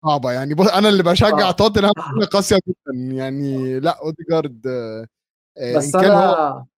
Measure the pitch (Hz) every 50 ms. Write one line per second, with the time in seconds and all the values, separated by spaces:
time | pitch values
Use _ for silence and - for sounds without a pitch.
0 | - 156 147 143 123 127 123 127 135 143 151 151 185 180 151 190 208 214 202 196
1 | 175 170 175 190 226 214 - 202 208 185 180 - 202 226 208 214 196 196 208 -
2 | - 247 233 226 208 - - 202 196 - 214 190 - - 180 _ _ 147 131 127
3 | 127 131 131 131 131 131 135 139 143 139 135 131 131 131 131 131 135 165 165 -
4 | 147 156 160 - 165 160 165 160 156 147 123 113 110 131 127 123 117 113 110 110
5 | 113 110 _ _ _ _ _ _ _ _ _ - 135 120 123 151 139 143 139 185
6 | 190 196 202 196 196 185 175 165 156 143 135 131 131 _ _